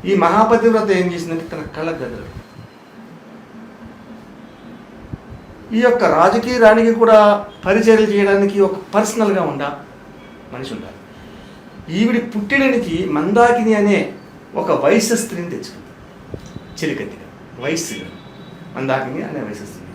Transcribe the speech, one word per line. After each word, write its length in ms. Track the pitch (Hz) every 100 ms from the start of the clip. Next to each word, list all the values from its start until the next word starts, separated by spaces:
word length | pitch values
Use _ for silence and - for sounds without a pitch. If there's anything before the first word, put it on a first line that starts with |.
ఈ 100 | 180
మహాపతివ్రత 760 | 190 170 196 220 226 226 220 208
ఏం 220 | 185 180
చేసిందంటే 320 | 170 165 160
తన 180 | 160 160 151 -
కళ్ళకు 200 | 165 160
గంతలు. 300 | 123 110 101 - - - - - - - - - - - - - 226 - - - - - - - - - - - - - - - - - - - -
ఈ 60 | 220
యొక్క 240 | 240 240
రాజకీయ 540 | 180 156 180 220 233 254
రాణికి 340 | 226 220 226
కూడా 540 | 226 226 214 208 202 - - 185
పరిచర్యలు 460 | 208 220 220 214
చేయడానికి 480 | 202 202 196 202 202
ఒక 140 | 190 - -
పర్సనల్గా 480 | 196 214 233 214 196
ఉండ 200 | 160 135 143 - - - - - - - -
మనిషి 220 | 123 135
ఉండాలి. 200 | 113 - - - - - - - - - - - 175
ఈవిడి 200 | 233 233
పుట్టిననికి 840 | - 208 202 277 269 233 180 165
మందాకిని 720 | 185 147 170 226 240 240 220
అనే 380 | 214 202 185 156 - - - -
ఒక 300 | - - 139
వైశ్య 320 | 139 226 233 233
స్త్రీని 340 | - 175 170
తెచ్చుకుంది. 360 | 135 - - - - - - - - - - - -
చిలికత్తిగా 840 | 156 - - - - - - -
వైశ్యగా 440 | 131 160 - 95 90 - - - - - - -
మందాకిని 460 | 135 131 127 131
అనే 180 | - 147
వైశ్య 260 | 107 104 101
స్త్రీని. 260 | - -